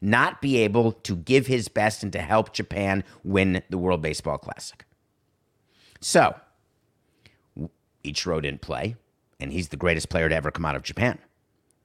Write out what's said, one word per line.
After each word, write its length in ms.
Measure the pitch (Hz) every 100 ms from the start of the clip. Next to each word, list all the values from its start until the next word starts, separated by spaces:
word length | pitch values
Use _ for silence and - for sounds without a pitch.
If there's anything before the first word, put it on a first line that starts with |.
not 400 | 98 120 160 185
be 160 | 139 123
able 360 | 107 113 117
to 220 | - - 90
give 320 | 82 131 123
his 200 | 127 104
best 360 | 113 107 -
and 100 | 104
to 80 | 90
help 320 | 85 110 107
Japan 500 | - 101 - 98 98 - -
win 400 | 90 98 95 92 -
the 80 | 92
World 240 | 90 87
Baseball 360 | 78 76 78 71
Classic. 480 | - - - - _ _ _ _ _ _ _ _ _ _ _ _
So, 360 | - 175 110 - _ _ _ _ _ _ _ _ - _ _ - 78 - _ _ 71
Ichiro 360 | 78 90 80
didn't 200 | 71 69
play, 340 | - 64 95 117 _ _ _ -
and 100 | 67
he's 180 | 78 85
the 80 | 71
greatest 320 | 87 80 -
player 200 | 85 80
to 60 | 80
ever 160 | 73
come 140 | - 80
out 100 | 67
of 80 |
Japan. 360 | - - 120 - _ _ _ _ _ _